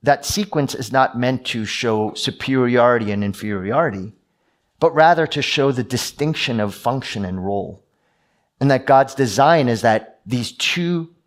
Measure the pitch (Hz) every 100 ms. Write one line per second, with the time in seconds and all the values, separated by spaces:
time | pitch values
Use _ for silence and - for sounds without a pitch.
0 | 143 139 - - 202 156 139 - 117 131
1 | 131 117 123 131 - 120 107 - 120 110
2 | 107 - - 101 - 131 123 123 120 120
3 | 107 104 101 95 107 101 95 127 165 98
4 | 95 - _ _ _ _ _ _ 160 143
5 | 160 165 156 147 135 - 139 127 110 123
6 | - - 147 156 - 117 104 98 120 135
7 | - 113 98 92 92 101 85 - _ _
8 | _ _ _ _ _ _ 139 131 131 135
9 | 135 - 131 101 139 170 127 113 117 110
10 | - _ - 127 110 - - - 175 175
11 | 165 _